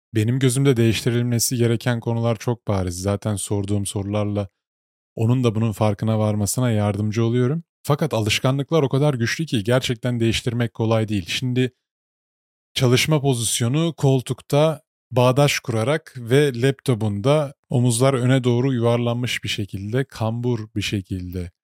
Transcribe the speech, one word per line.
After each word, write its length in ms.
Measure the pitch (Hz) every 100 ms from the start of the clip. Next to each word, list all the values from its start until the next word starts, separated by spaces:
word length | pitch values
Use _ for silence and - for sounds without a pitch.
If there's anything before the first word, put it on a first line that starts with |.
| _ 110
Benim 240 | 107 131
gözümde 380 | 131 123 139 120
değiştirilmesi 800 | 117 104 123 120 123 117 - 123
gereken 420 | 117 117 127 117
konular 360 | 120 117 117 113
çok 320 | - 117 -
bariz. 340 | 101 90 87
Zaten 340 | 98 101 110 101
sorduğum 500 | - 101 98 104 98
sorularla 600 | 107 98 104 104 104 101 _ _ _ _ _ _ -
onun 280 | 113 127
da 120 | 120 107
bunun 160 | 117
farkına 480 | 104 107 101 110 110
varmasına 520 | 107 104 101 - 123
yardımcı 540 | 107 104 101 107 104 117
oluyorum. 380 | 120 123 160 - _
Fakat 300 | - 147 160
alışkanlıklar 720 | 113 107 - 131 139 139 160
o 60 | 135
kadar 240 | 135 147
güçlü 320 | 131 117 - 160
ki 180 | 120
gerçekten 560 | 98 127 - 117 123 120
değiştirmek 540 | 113 - - 117 117
kolay 340 | - 110 110 110
değil. 180 | 104 90
Şimdi 440 | - 127 123 127 - _ _ _ _ _ _ _ _ _
çalışma 480 | - 127 123 - 156
pozisyonu 720 | 139 123 107 - 120 143 165 -
koltukta 840 | 139 131 - 127 - 143 156 147 _ _ -
bağdaş 480 | 117 123 127 143 -
kurarak 540 | - 113 110 160 - 127
ve 440 | 117 135 147 117
laptopunda 920 | 131 - - 113 107 101 117 151 143 - -
omuzlar 440 | 127 123 113 135
öne 300 | 135 127 135
doğru 300 | 123 120 135
yuvarlanmış 720 | 127 117 120 120 120 123 -
bir 60 | -
şekilde, 540 | - 101 95 101 123
kambur 560 | 139 - 110 117 123 120 107 107
bir 60 |
şekilde 720 | - 104 - 95 90 90 87 -